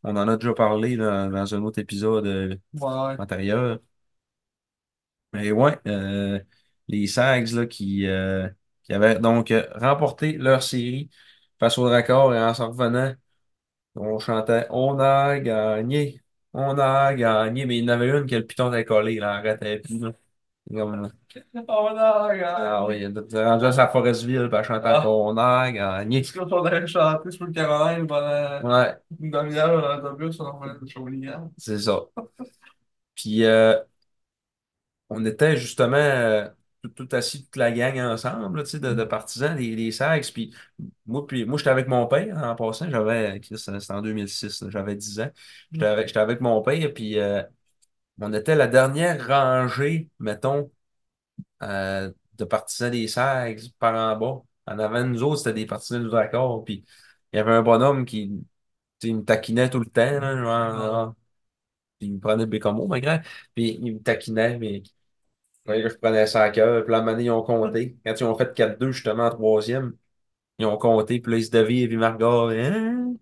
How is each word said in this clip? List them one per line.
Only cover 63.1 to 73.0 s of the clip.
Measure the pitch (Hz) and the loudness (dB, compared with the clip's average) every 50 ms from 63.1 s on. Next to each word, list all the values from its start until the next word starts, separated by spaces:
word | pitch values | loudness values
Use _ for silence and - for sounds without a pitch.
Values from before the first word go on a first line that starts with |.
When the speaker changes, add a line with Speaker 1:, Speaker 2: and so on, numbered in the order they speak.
| 160 160 160 - - - - _ _ | 0 0 -2 -8 -20 -20 -20 _ _
Speaker 1:
Puis | 117 117 113 - - | -2 -2 -2 -2 -4
il | 120 117 110 | -8 -8 -8
me | 107 | -4
taquinait, | - 127 113 - - - 110 110 113 120 120 | -2 -2 -2 -2 -2 -4 -2 0 0 0 0
mais | 120 113 107 101 98 95 _ _ _ _ _ _ _ _ _ _ _ _ _ _ _ _ | -4 -6 -6 -8 -8 -10 _ _ _ _ _ _ _ _ _ _ _ _ _ _ _ _
ouais, | - 107 110 110 | -2 -2 0 0
là, | 113 | -2
je | - | -6
prenais | _ - 110 110 110 107 | _ 0 2 4 4 4
ça | 107 - 110 107 | 4 4 4 4
à | 107 | 4
cœur. | 104 113 110 113 120 113 110 | 6 4 4 6 4 2 2
Puis | 117 | 2
là, | 113 113 | 2 2
à | |
un | 113 | 2
moment | 113 110 | 0 -2
donné, | 117 120 | 0 0
ils | 120 | 0
ont | 117 113 113 | 0 0 0
compté. | - 117 113 110 104 104 113 123 123 - _ _ | 0 0 0 0 0 -2 -4 -4 -4 -10 _ _
Quand | 110 110 - | -6 -4 -2
ils | 127 | -2
ont | 113 110 | -2 0
fait | - 127 - - | 0 -2 -4 2
quatre | - 117 107 104 107 | 0 0 0 0 -2
deux, | 127 135 | -4 -4
justement, | 127 - - 113 107 113 117 | -4 -4 -4 -4 -2 0 0
en | 117 | 0
troisième, | 117 117 110 110 110 107 104 113 123 135 131 120 - _ _ _ _ _ _ _ _ _ _ _ _ - | 0 2 2 4 4 4 2 0 -4 -4 -4 -6 -10 _ _ _ _ _ _ _ _ _ _ _ _ -2
ils | 110 | 0
ont | 107 104 | 0 0
compté. | 107 - 117 113 110 107 107 123 120 | 2 4 4 4 4 4 2 -2 -2
Puis | 120 120 | 0 0
là, | 113 113 | 0 0
ils | 110 | 0
se | 110 | 2
devaient, | 113 113 110 110 120 127 123 | 4 4 4 4 4 2 2
puis | 113 113 | 0 0
Margot, | 113 113 113 113 110 117 117 120 120 117 117 | 2 0 0 2 2 2 4 4 4 2 2
hein ? | 113 110 120 147 196 220 220 226 240 247 | 0 -2 -2 -2 -2 -2 -2 -4 -4 -4